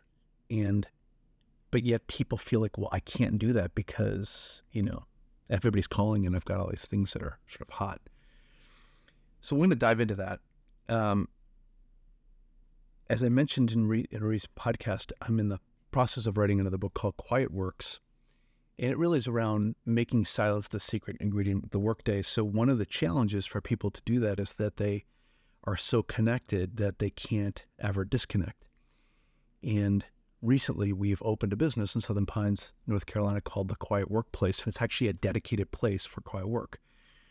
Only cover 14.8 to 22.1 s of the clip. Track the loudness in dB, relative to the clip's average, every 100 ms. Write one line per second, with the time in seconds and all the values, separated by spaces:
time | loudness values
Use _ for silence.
14.8 | -2 -4 -6 -8 -2 0 0 -2 -8 _
15.8 | _ 0 0 0 -2 2 4 4 2 -2
16.8 | -4 -4 -6 -6 -2 0 0 -2 -6 -6
17.8 | -12 -14 _ _ _ _ _ _ _ -4
18.8 | -2 2 2 2 2 0 2 2 0 -2
19.8 | 0 2 2 2 2 0 0 0 -2 -6
20.8 | -4 -6 -6 -4 -2 0 0 0 -2 -2
21.8 | 0 0 0